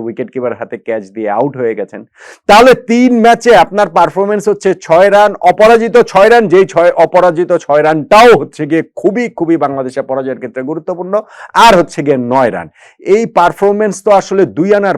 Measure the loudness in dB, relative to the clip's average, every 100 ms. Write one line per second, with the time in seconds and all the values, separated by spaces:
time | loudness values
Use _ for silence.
0 | -6 -10 -10 -8 -8 -8 -12 -12 -8 -10
1 | -10 -10 -6 -4 -4 -4 -6 -6 -10 -14
2 | -20 _ -20 -8 0 2 4 2 0 0
3 | 0 2 2 2 2 2 2 -2 -2 0
4 | -2 -2 -4 -2 -4 -2 -4 -4 0 2
5 | 4 4 2 2 0 4 4 4 2 0
6 | 2 2 4 4 2 2 2 0 0 2
7 | 0 2 0 0 -2 -4 0 0 0 -2
8 | 2 4 6 4 0 -10 -4 -4 -4 -6
9 | -4 -2 -6 -6 -4 -2 -2 -4 -8 -8
10 | -6 -6 -8 -10 -12 -10 -10 -10 -10 -10
11 | -6 -6 -8 -16 -4 0 2 2 0 -4
12 | -4 -2 -2 0 0 -4 -10 _ _ _
13 | -2 0 0 0 0 0 -2 0 -2 -2
14 | 0 0 0 -2 -2 -2 -2 0 -2